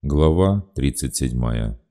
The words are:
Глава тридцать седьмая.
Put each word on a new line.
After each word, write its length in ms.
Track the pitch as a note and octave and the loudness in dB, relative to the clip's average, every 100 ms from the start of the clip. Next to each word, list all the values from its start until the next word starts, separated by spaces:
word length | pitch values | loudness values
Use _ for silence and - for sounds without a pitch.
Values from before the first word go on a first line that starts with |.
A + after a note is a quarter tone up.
| - | 0
Глава 520 | D2 D#2 E2 F#2+ G2+ F#2+ | 2 4 4 2 2 -4
тридцать 420 | - C2+ C2+ C2 - | -2 -2 -2 -6 -4
седьмая. 600 | C2+ A#1+ A#1+ A1+ A1 G#1+ _ | -2 -2 -2 -2 -4 -8 _